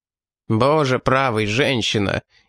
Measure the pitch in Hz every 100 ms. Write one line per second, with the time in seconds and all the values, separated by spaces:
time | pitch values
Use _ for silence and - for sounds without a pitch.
0 | _ _ _ _ - 110 131 156 135 123
1 | 123 131 135 110 104 110 139 123 - 110
2 | 98 - - _